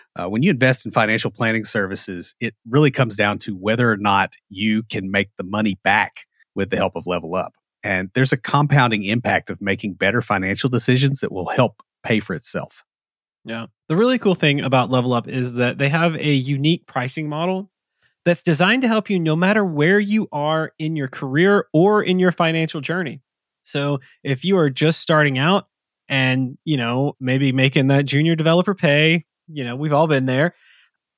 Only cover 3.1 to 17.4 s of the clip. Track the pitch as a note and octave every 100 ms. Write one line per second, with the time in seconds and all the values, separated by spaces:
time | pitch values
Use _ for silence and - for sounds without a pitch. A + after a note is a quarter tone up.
3.1 | G#2 G#2 G2+ - F#2+ G2+ A2 A#2+ G2+ G#2
4.1 | G2 G2 - _ F#2+ G#2+ G#2+ A2+ A2 F#2+
5.1 | G2+ G2+ - F#2 G#2+ A2 F#2+ F#2+ G#2 F#2
6.1 | - - _ _ G2 G2 - F#2 E2+ E2+
7.1 | F2 E2 F2+ D#2+ _ _ _ G#2 F#2 F#2
8.1 | B2+ C3+ C#3 - C#3+ D3 C#3+ B2 G#2+ G2
9.1 | A#2 A2 F#2 - F2+ G2 G2 G#2+ F#2 F#2+
10.1 | A#2+ - G2 F#2+ G2 B2+ B2 - B2+ C3+
11.1 | C3+ G#2 F#2+ F2 - B2 - _ _ -
12.1 | A2 - F2+ - F2 - - _ _ _
13.1 | _ _ _ - A2+ - _ - E3 A#3+
14.1 | B3 G#3 F3+ D3+ C#3+ A#2 C3 B2 B2+ B2
15.1 | A#2+ - B2 B2 A#2+ B2 - C#3 D#3+ E3+
16.1 | D#3 D3+ C#3 B2+ C#3 D3 E3+ - C3 C#3
17.1 | D#3+ D3+ D3+